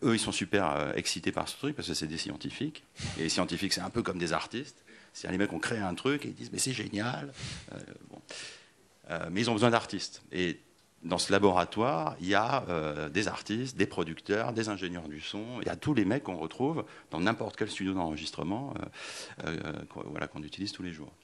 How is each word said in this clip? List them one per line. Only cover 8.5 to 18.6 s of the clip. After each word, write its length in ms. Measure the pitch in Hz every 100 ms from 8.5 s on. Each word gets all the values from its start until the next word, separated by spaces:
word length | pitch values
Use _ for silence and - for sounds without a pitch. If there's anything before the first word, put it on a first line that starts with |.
| - - _ _ _ -
Euh, 180 | 82 82
mais 120 | 92
ils 80 | 120
ont 40 |
besoin 160 | 107 120
d'artistes, 520 | 113 - 95 - - -
et 260 | 85 87 - - _ _ _
dans 140 | 82 87
ce 160 | -
laboratoire, 840 | 98 98 90 85 104 120 160 156 -
il 60 | 90
y 80 |
a, 280 | 101 117 135 98
euh, 400 | 85 78 73 76
des 180 | 85 98
artistes, 480 | - - 110 131
des 120 | 87 98
producteurs, 640 | - 82 78 - 101 123
des 160 | 113 107
ingénieurs 400 | 98 90 87 78
du 100 | 76
son, 360 | - 101 113 123
il 40 | -
y 40 |
a 60 | 85
tous 180 | 143
les 100 | 131
mecs 200 | 95 135
qu'on 120 | - 87
retrouve 480 | 82 - 139 156 - - -
dans 100 | -
n'importe 360 | 98 113 110 -
quel 140 | 107
studio 240 | - 95
d'enregistrement, 800 | 95 82 78 80 - 80 110